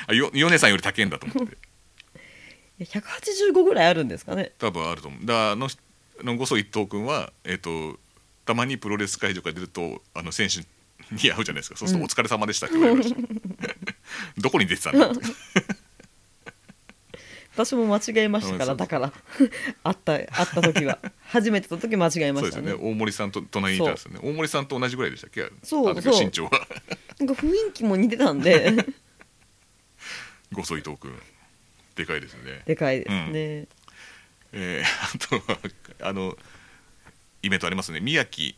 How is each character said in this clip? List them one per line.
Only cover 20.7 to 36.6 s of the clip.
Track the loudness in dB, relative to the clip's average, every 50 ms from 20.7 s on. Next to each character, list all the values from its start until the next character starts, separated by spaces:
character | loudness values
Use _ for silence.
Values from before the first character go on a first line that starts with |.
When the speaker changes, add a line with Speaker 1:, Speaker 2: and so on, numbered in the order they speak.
| 4 2 0
Speaker 2:
は。 | 0 -2 -4 -6 -14
Speaker 1:
<laughs> | -14 _ -8
Speaker 2:
初 | 0 0 2 2 4
め | 2 0
て | 0 -4 -8
の | -6
時 | -4 -2 2
間 | 4 4
違 | 2 2 2 0 0
え | 0
ま | 0
し | 0 -2
た | -2 -4
ね。 |
Speaker 1:
そ |
う | -4
で | -4
す | -4
よ | -4 -2
ね。 | -2
大 | -2
森 | 0 0 -2 0
さ | -2 -4
ん | -4
と | -4 -6 -8
隣 | -4 -4 0 0 2 2
に | 2
い | 2
た | 0
ん | 0
で | -2
す | -8
よ | -14
ね。 | -12 -8
Speaker 2:
そ | -6
う。 | -6
Speaker 1:
大 | -2
森 | -2 -2 -2
さ | -2 -2
ん | -4
と | -2 -2
同 | -2 -2 -2
じ | 0
ぐ | -2 -2
ら |
い | -4
で | -4
し | -6
た | -14
っ | -12
け？ | -8 -8 -8 -8 -10 -14 -8
Speaker 2:
そ | -2 0 2
う、 | 2 2
Speaker 1:
あ | 2
の | 2
時 | 4
の | 4 6 6 4
身 | 2
長 | 0 -4 -2
は。 | 0
Speaker 2:
そ | 0 0 -2 -4 -14 -14 -12 -12 -12 -12 -14 -14 -6 -4 -2
う。 |
な | -2 -2
ん |
か | 0
雰 | 0 2 2 2 0 -2
囲 | -4
気 | -2 0
も | 2 4
似 | 4 4 4
て | 4
た | 4 4 4 4
ん | 4
で。 | 6 8 8 8 8 6 4 4 2 0 -6 -12 _ _ _ -20 -20 _ _ _ _ _ _ _ _
Speaker 1:
<laughs> | _ _ _ _ _ _ -20 -16 -14 -14 -14 -14 -16 -20 -20 _ -14
ご | -10 -8 -6
そ | -6 -6
伊 | -6
藤 | -6 -10 -12
君。 | -12 -14 -16 -16 -16 -20 -20 _ _ _ _ _ _ _ _ _ _ _ _ -10
で | -8 -6
か | -4 -4
い | -6
で | -6
す | -10 -18
よ | -16 -16
ね。 | -14 -14 -10 -4
Speaker 2:
で | -4 -2
か | 0 0 0
い | 0 -2
で | -2
す | -4
ね。 | -4 -4
Speaker 1:
う | -4 -4
ん。 | -6 -6 -6 -6 -8 -10 -12 -16 -20 _ -20 -20 -20 -20 -20 -20 -20 -20 -20 _ _ _ _ -14 -12 -8
え | -8 -6 -4 -4 -4
ー、 | -4 -4 -4 -6 -8 -8 -8 -4 -4 -4
あ | -4
と | -2 -4 -6
は、 | -6 -6 -14 -14 -14 -20 -20 -14 -8 -6 -6
あ | -4
の、 | -4 -4 -6 -8 -10 -16 -20 -20 -20